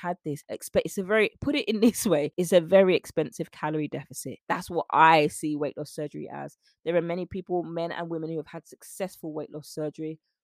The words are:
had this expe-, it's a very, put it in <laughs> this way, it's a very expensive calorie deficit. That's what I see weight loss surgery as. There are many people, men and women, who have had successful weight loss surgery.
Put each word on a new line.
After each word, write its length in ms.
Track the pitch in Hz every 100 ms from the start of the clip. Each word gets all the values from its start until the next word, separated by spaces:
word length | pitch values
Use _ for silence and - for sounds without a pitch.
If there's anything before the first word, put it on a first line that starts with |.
had 160 | 180 180
this 180 | 160 143 -
expe-, 320 | - - 190
it's 140 | - -
a 60 |
very, 260 | 180 220 202 -
put 140 | -
it 140 | 294 -
in 100 | 220
<laughs> 0 |
this 240 | 226 -
way, 280 | 214 151 147 -
it's 160 | 175
a 80 | 185
very 360 | 160 190 190 165
expensive 560 | - - 147 - 160
calorie 340 | - 156 156 147
deficit. 540 | 139 143 131 135 - -
That's 200 | 165 -
what 180 | 170 -
I 380 | 143 160 160 151
see 260 | - 156
weight 220 | 147 147 -
loss 180 | 143
surgery 340 | - 147 151 143
as. 240 | 143 143 - _ _
There 120 | 160 175
are 60 |
many 240 | 170 175 175
people, 360 | 190 180 180
men 300 | 160 165 170
and 160 | - 170
women, 220 | 165 160
who 60 | 160
have 80 | 147
had 200 | 165 -
successful 680 | - - - 185 - 165
weight 180 | 151 147
loss 160 | 151 147
surgery. 500 | - 151 147 156 160 _ _